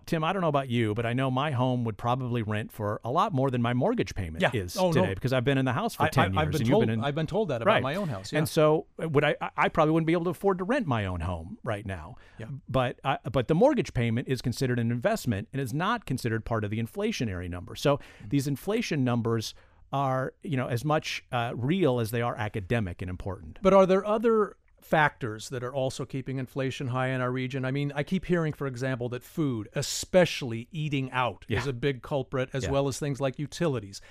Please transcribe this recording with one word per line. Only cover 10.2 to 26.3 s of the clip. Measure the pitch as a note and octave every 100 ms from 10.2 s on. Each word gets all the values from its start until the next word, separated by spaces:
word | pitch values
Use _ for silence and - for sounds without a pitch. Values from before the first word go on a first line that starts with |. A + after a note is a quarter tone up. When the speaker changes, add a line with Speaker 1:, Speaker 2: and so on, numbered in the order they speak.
Speaker 1:
to | E3+
afford | - G3 F#3
to |
rent | F#3+ C#4+ F3
my | A#2 G2
own | F2+
home | E2 E2+ D#2+ -
right | - G#2 G2+
now. | F2+ D#2 B2 - -
Speaker 2:
Yeah. | A2 C3+ -
Speaker 1:
But | B2+ B2+ -
I, | C3+ C#3+ C3
but | C3+ A#2
the |
mortgage | D#3+ C4 B3+ C#3
payment | - A#2 A2+ -
is | B2+
considered | B2+ A#2 C3 B2
an | A#2
investment | A#2+ F#3 A3 - G2 A2
and | C3+
is | C3 C#3
not | F#3+ A#3+ -
considered | C3 A#2 A2+
part | - A2+
of | G#2+
the | G#2+
inflationary | A2+ G3 G#3+ G#3 A#2 F#2 F2+
number. | F2 F#2+ -
So | D3 C#3+
Speaker 2:
Mm-hmm. | - - G#2+
Speaker 1:
these | C#3 C#3
inflation | C#3 - A3+ - D#3
numbers | B2+ A#2+ A2+ A#2 - - - - -
are, | C3+ C#3 C3 C3 -
you | - C3
know, | -
as | A#2+
much, | D3 D#3 - - -
uh, | B2+ A#2 C3
real | B2 G3 D3+ B2
as | A2
they | A#2+
are | A#2+ -
academic | G#2+ A2+ F2+ A#2+ F#2 F2
and | F#2
important. | F2+ G2+ F2+ D#2 -
Speaker 2:
But | F#3+ G3
are | F#3
there | F#3+
other | G#3 A3 A#3 A3 G3 - _ _
factors | - E3 D3 - A#2+ G#2+ -
that | B2+
are | B2
also | C3+ C3 - C#3
keeping | C3+ B2+